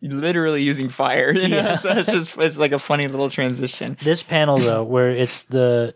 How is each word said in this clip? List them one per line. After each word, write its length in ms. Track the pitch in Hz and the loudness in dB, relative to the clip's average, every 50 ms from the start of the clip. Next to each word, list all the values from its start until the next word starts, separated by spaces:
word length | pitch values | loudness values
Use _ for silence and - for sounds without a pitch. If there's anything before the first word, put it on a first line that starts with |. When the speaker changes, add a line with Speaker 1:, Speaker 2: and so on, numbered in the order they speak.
Speaker 1:
literally 600 | - 139 139 135 147 170 180 170 165 160 156 143 139 | -10 -8 -6 -4 -2 0 0 0 0 0 0 0 0
using 240 | 143 139 135 135 131 | 0 0 -2 -4 -6
fire, 460 | 131 - 135 131 127 143 139 135 143 | -4 -2 -2 0 2 2 2 2 2
<laughs> 20 | |
you 140 | 185 185 180 | 2 2 2
know? 80 | 175 202 | 2 2
Speaker 2:
Yeah. 180 | 208 214 180 165 | 2 0 -2 -2
Speaker 1:
So 120 | - 190 | 0 0
it's 200 | 180 226 180 - | 0 0 0 0
just, 280 | 214 185 160 160 - - | 0 -2 -2 -4 -4 -2
it's 200 | 160 160 - 143 | -2 -2 2 2
like 140 | 151 147 | 0 2
a 80 | 139 139 | 2 -2
funny 260 | - - 147 147 143 139 | 0 0 -2 0 0 -2
little 200 | 135 135 139 135 | -2 -2 -4 -2
transition. 680 | - - 135 127 123 123 135 127 - - - 120 135 - | -2 -2 -2 -2 -2 -4 -6 -6 -6 -8 -10 -10 -10 -4
Speaker 2:
This 220 | - 151 165 170 - | 0 0 0 0 -2
panel 360 | - 175 160 151 147 143 135 | -2 0 0 2 4 2 2
though, 260 | 123 120 113 113 113 | 2 2 2 0 -2
where 240 | 113 123 127 123 123 | 0 2 2 2 2
it's 320 | 127 123 127 120 - - - | 2 0 -2 -2 -2 -6 -8
the, 500 | - 127 131 127 123 120 120 117 117 - | -4 0 2 2 4 4 2 0 -2 -6